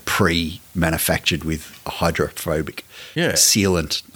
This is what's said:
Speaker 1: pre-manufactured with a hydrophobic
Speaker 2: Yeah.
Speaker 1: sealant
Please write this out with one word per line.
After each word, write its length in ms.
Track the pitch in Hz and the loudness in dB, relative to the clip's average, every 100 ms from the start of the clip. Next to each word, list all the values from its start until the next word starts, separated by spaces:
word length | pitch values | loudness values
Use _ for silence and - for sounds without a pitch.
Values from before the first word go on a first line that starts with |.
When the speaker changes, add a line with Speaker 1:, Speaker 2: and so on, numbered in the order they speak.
| - | -2
Speaker 1:
pre-manufactured 1400 | - 92 85 82 95 - 92 82 80 - 80 - 78 | 2 4 4 -2 -6 -8 0 0 2 0 0 0 -2
with 340 | 76 78 - - | -2 -4 -6 -14
a 60 | - | -10
hydrophobic 960 | - 85 82 73 - 87 78 76 - - - - | -2 0 2 -2 -2 -4 -2 -2 -8 -16 -20 -10
Speaker 2:
Yeah. 180 | 156 165 | -2 0
Speaker 1:
sealant 680 | 85 - 110 98 87 78 - - | 2 4 4 4 2 0 -6 -8